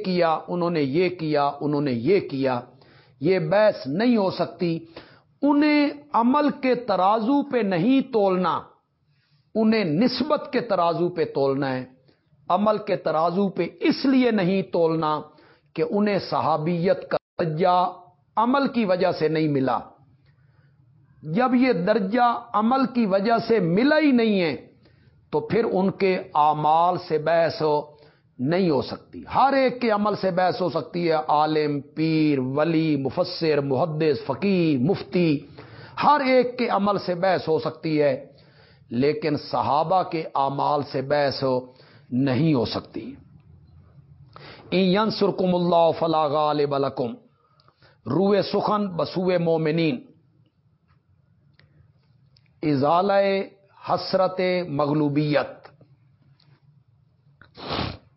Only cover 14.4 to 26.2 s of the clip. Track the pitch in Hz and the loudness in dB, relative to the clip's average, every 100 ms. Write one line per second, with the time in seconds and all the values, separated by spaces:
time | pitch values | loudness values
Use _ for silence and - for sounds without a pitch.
14.4 | 175 190 - 180 165 160 156 151 151 _ | 0 -2 -2 0 0 0 -2 -4 -6 _
15.4 | - _ _ - 156 202 208 190 - 147 | -20 _ _ -6 -2 0 0 -2 -2 -2
16.4 | 123 156 151 175 185 180 - 160 _ - | 0 0 -2 -2 0 -2 -2 -6 _ -6
17.4 | 165 156 180 180 180 - - _ _ - | -4 0 2 2 0 -4 -20 _ _ -2
18.4 | 233 277 269 240 202 180 180 175 156 156 | 0 2 0 0 0 2 0 0 0 0
19.4 | 156 139 131 110 - _ _ _ _ _ | 0 0 0 -2 -6 _ _ _ _ _
20.4 | _ _ _ _ _ _ _ - 147 175 | _ _ _ _ _ _ _ -16 -4 0
21.4 | 254 247 254 190 175 214 190 247 240 233 | 2 4 4 2 4 2 4 2 2 0
22.4 | - 208 220 262 262 247 214 196 202 226 | -2 0 2 2 2 0 2 2 2 0
23.4 | - 226 170 180 277 311 302 247 226 202 | 2 2 2 2 4 4 4 4 4 2
24.4 | 165 127 - _ _ _ _ _ - 151 | 0 -4 -10 _ _ _ _ _ -6 -4
25.4 | 151 202 233 185 190 - 196 185 | 0 0 0 0 0 0 0 0